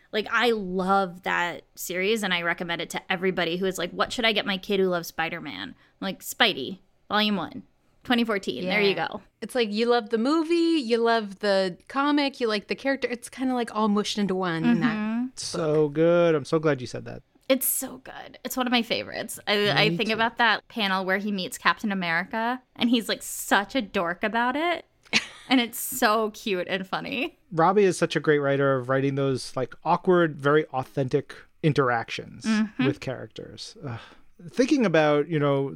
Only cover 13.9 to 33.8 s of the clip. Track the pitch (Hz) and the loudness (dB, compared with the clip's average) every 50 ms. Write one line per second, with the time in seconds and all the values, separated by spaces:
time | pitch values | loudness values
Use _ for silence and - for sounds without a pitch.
13.9 | 202 208 202 - - 214 202 180 190 185 190 180 160 165 160 240 240 170 165 151 | 2 2 0 -2 -2 -2 0 0 0 -2 -2 -2 -2 0 2 2 2 4 2 0
14.9 | - 214 214 220 220 240 247 254 - - - - - 170 165 151 151 156 151 147 | 0 -2 -2 -2 -2 -2 -4 -6 -6 -10 -10 -6 -4 -2 0 2 4 4 2 2
15.9 | 143 151 160 170 170 175 170 170 160 147 127 - 160 160 156 156 143 123 123 - | 2 2 4 4 6 6 6 4 4 2 0 0 0 2 2 2 0 0 -4 -10
16.9 | - 120 117 117 113 120 - _ _ _ _ - 269 262 - - - - 262 254 | -10 -10 -10 -10 -14 -14 -16 _ _ _ _ 0 0 2 2 -2 -2 -2 -6 -8
17.9 | 262 - - - - - - - - - - 254 - 254 254 247 247 240 220 - | -12 -16 -18 -18 -16 -16 -16 -18 -18 -14 -10 -8 -4 -4 -2 2 2 0 2 0
18.9 | - 202 104 - - - - 233 - - - - 208 208 208 202 - - 208 214 | -2 -4 -4 -6 -8 -8 -8 -8 -10 -10 -2 0 0 2 2 2 4 4 4 2
19.9 | 170 170 226 220 220 214 226 240 233 - 240 226 202 - - - - 240 208 196 | 2 0 -2 -2 0 0 0 -2 0 2 2 2 2 0 -2 -8 -4 -2 -2 0
20.9 | 190 190 190 180 190 202 196 214 202 190 180 - - - - 190 175 - - 214 | 0 -2 0 0 0 0 0 -4 -4 -4 -6 -8 -6 0 2 2 2 2 -2 -4
21.9 | 196 190 180 170 165 170 185 - - 220 226 233 254 254 _ _ _ - - 233 | -2 -2 -2 -2 -2 -2 -2 -4 -4 -4 -2 -4 -4 -6 _ _ _ -2 0 2
22.9 | 247 233 202 - - 269 - - - - - - 254 196 202 - - 269 208 190 | 2 2 0 -2 -4 -6 -6 -12 -10 -8 -2 2 2 2 2 0 -4 -4 -4 -2
23.9 | - 202 175 170 175 - - 214 202 233 240 247 254 294 330 349 339 - - _ | -2 -2 -2 -2 -2 -4 -4 -2 -2 0 0 0 -2 -2 -2 -2 -2 -4 -8 _
24.9 | _ _ _ - - - - - - - - - 254 262 240 226 233 - - - | _ _ _ -2 -2 -2 -2 -4 -18 -10 -2 2 2 2 2 0 -4 -8 -8 -6
25.9 | - 254 254 220 214 226 220 214 214 - - 226 190 180 175 - 185 190 190 - | -2 2 2 4 4 4 0 -2 -4 -6 -4 -4 -2 -2 -2 -4 -4 -6 -4 -4
26.9 | - 156 - - 185 226 294 330 - _ _ - 196 160 165 180 196 208 202 185 | -6 -6 -6 -6 -6 -6 -6 -6 -8 _ _ -6 0 2 4 6 6 6 6 4
27.9 | 165 - 170 165 - 160 143 160 151 147 143 139 139 139 139 139 135 131 123 123 | 4 2 0 0 0 0 4 4 4 4 4 2 2 2 4 2 2 0 0 0
28.9 | 135 135 135 139 139 139 139 139 131 120 - - - 131 127 - - - - 160 | 0 2 2 0 0 0 0 0 0 -2 -4 -6 -6 -6 -6 -6 -8 -6 -2 0
29.9 | 170 175 - 190 180 175 170 156 143 143 135 143 147 156 151 - - 131 127 - | 0 0 4 4 4 4 4 2 0 0 2 4 4 4 2 2 -4 -6 -6 -4
30.9 | - 143 135 127 - 143 - - - - - _ _ - - 160 143 - 135 123 | -4 -4 -2 0 0 0 -2 -2 -14 -20 -20 _ _ -2 0 2 2 4 2 2
31.9 | 120 113 110 - - - - - 107 117 - 220 220 214 220 202 - - 254 - | 2 0 -2 -6 -10 -12 -12 -14 -14 -6 -2 0 0 0 0 -2 -2 0 0 0
32.9 | 127 - - 135 127 113 120 113 - - - - 107 - - - - 220 | 0 -2 -6 -8 -8 -8 -10 -14 -14 -16 -16 -16 -14 -16 -16 -16 -16 -12